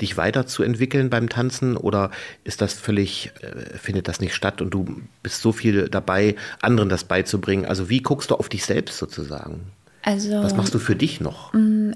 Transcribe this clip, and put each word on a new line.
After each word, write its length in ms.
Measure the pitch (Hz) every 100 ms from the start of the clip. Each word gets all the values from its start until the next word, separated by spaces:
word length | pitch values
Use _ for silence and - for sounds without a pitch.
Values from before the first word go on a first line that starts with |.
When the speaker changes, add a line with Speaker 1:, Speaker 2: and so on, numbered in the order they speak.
Speaker 1:
dich 160 | 104 -
weiterzuentwickeln 920 | 90 135 127 - 117 113 127 139 131
beim 180 | 117 117
Tanzen? 480 | - 123 - 127 117
Oder 320 | 101 101 95 - - -
ist 160 | - -
das 120 | 101
völlig, 560 | - - 104 98 - - -
äh, 360 | - - 55 -
findet 300 | - 95 90
das 120 | 90
nicht 140 | 95
statt 300 | - 95 -
und 80 | 90
du 160 | 98 90 - - _
bist 220 | 101 -
so 80 | 113
viel 380 | 110 113 101 80
dabei, 460 | 98 - 95 104 101 - -
anderen 300 | 110 117 98
das 140 | 90
beizubringen? 640 | - 92 95 101 92 98 92
Also 240 | 95 90
wie 100 | 127
guckst 300 | 127 143 -
du 40 | -
auf 140 | -
dich 160 | 98 -
selbst 320 | - - -
sozusagen? 640 | 82 - 71 71 73 78 95 - _ _
Speaker 2:
Also, 300 | - 202 208 208
Speaker 1:
Was 140 | 202 196
machst 160 | -
du 60 | 117
für 160 | - -
dich 260 | - -
noch? 320 | 76 - -
Speaker 2:
mm, 380 | 220 214 214 214